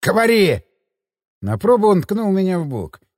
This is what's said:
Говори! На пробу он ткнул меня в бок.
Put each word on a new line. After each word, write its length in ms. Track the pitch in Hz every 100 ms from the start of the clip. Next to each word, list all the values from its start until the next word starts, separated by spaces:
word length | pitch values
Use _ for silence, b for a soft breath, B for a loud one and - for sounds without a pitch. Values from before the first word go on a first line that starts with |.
Говори! 600 | - 202 226 233 190 113 - _ _ _ _ _ _ _
На 160 | 98 107
пробу 300 | 202 247 214
он 140 | 196
ткнул 300 | 151 208 220
меня 280 | 190 190 180
в 60 | 156
бок. 360 | 127 85 - _